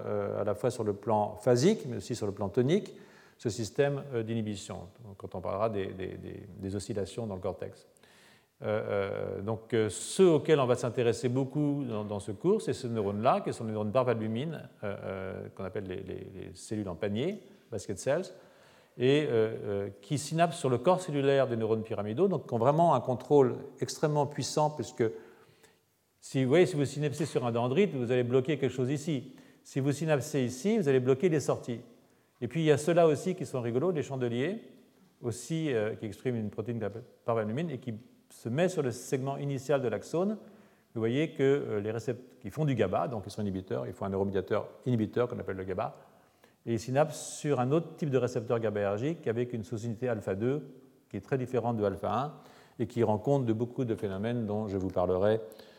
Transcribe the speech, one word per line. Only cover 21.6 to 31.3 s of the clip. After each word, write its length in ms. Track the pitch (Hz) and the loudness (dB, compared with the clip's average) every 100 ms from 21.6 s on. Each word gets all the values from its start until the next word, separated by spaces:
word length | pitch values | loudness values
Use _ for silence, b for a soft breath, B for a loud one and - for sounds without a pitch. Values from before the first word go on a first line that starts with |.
| 110 110 | 0 0
pyramidaux, 440 | 104 101 104 120 190 | 0 -4 -2 2 2
donc 200 | 156 - | 2 -2
qui 60 | 117 | 2
ont 20 | |
vraiment 380 | 127 151 170 127 | 4 6 6 4
un 40 | |
contrôle 580 | 127 123 - 147 127 110 - - | 2 -4 6 6 6 2 -10 -8
extrêmement 460 | 135 - 151 147 143 | -8 -2 0 2 0
puissant, 460 | 147 127 - 151 | -2 -2 0 0
puisque 320 | 151 110 - 110 B B B B B B B _ _ _ _ | 0 -8 0 0 B B B B B B B _ _ _ _
si, 240 | - 135 | -4 0
vous 60 | 127 | 4
voyez, 160 | 160 180 | 6 4
si 100 | 147 | 2
vous 100 | 135 | -2
synapsez 420 | 143 147 - 147 | -2 -4 -2 -2
sur 180 | 143 120 | 0 0
un 60 | |
dendrite, 420 | 117 123 143 202 | 0 2 2 2
vous 180 | 143 117 | 0 0
allez 120 | 127 | 2
bloquer 340 | 120 131 131 147 | 4 2 2 0
quelque 160 | 135 | 0
chose 160 | - 127 | 0 -2
ici. 460 | 147 - 135 - B B B | -2 -2 -4 -6 B B B
Si 160 | - 139 | -6 -2
vous 120 | 139 | 0
synapsez 520 | 135 160 147 - 143 | 0 2 0 2 0
ici, 360 | 120 - 196 226 | 0 0 0 2
vous 100 | 143 | 4
allez 100 | 131 | 4
bloquer 300 | 127 131 | 4 4
les 120 | 190 | 4